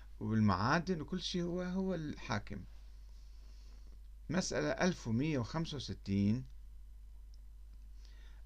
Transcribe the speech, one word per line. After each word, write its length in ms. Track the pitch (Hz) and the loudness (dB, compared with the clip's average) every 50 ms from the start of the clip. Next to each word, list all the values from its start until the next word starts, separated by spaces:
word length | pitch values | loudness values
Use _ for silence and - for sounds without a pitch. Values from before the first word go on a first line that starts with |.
| - - - - | -14 -12 -8 -4
وبالمعادن 800 | - 110 110 110 107 104 95 87 101 123 147 170 156 - 185 160 | 0 4 6 8 8 8 8 8 6 6 6 6 4 2 0 0
وكل 200 | 147 - - 180 | -2 -2 -2 -2
شيء، 220 | - - - 180 175 | -2 0 0 0 0
هو، 180 | 175 170 180 | 0 0 0
هو 340 | 180 180 180 190 190 190 185 | 0 0 0 0 0 0 0
الحاكم. 680 | 165 160 147 - - - - 120 104 - - - - - - - - - - - - - - - - - - - - - - - - - - - - - - - - - - - - - - | 0 -2 -4 -6 -6 -4 -2 -2 -2 -2 -4 -6 -8 -8 -10 -12 -12 -14 -14 -14 -14 -14 -14 -14 -14 -14 -14 -14 -14 -14 -14 -14 -14 -14 -14 -14 -14 -14 -14 -14 -14 -14 -14 -14 -12 -6 0
مسألة 400 | 143 185 185 - - 120 151 147 | 0 2 2 2 2 2 2 2
ألف 380 | - - - 185 175 - - 120 | 2 4 4 4 4 2 0 2
ومية 300 | 110 113 139 160 156 135 | 2 4 4 4 4 2
وخمسة 380 | 113 - - 165 165 160 151 139 | 2 2 0 -2 -2 -2 -2 -4
وستين، 680 | - - 95 - - - 98 98 101 101 110 127 131 - - - - - - - - - - - - - - - - - - - - - - - - - - - - - - - - - - - - - - - - | -4 -6 -6 -6 -2 2 4 6 6 6 6 4 0 -4 -10 -12 -12 -12 -12 -12 -12 -14 -14 -14 -14 -14 -14 -14 -14 -14 -14 -14 -14 -14 -14 -14 -14 -14 -14 -14 -14 -14 -14 -14 -14 -14 -14 -14 -14 -14 -14 -14 -6